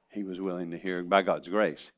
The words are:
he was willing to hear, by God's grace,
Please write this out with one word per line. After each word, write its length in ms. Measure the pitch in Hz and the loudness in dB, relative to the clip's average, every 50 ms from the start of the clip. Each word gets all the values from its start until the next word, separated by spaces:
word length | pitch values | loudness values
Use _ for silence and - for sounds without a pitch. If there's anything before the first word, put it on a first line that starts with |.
| _ _ | _ _
he 140 | - 104 98 | -8 -8 -6
was 160 | 95 90 90 | -6 -6 -6
willing 320 | 98 95 87 90 87 85 | -4 -4 -4 -4 -6 -6
to 60 | 85 | -8
hear, 240 | 82 95 92 90 90 | -6 -4 -4 -4 -4
by 200 | 87 87 98 98 | 0 4 4 6
God's 260 | 90 92 80 76 76 | 6 4 0 -2 -2
grace, 440 | 85 95 107 104 82 71 - - - _ | -2 2 2 2 2 0 -4 -14 -20 _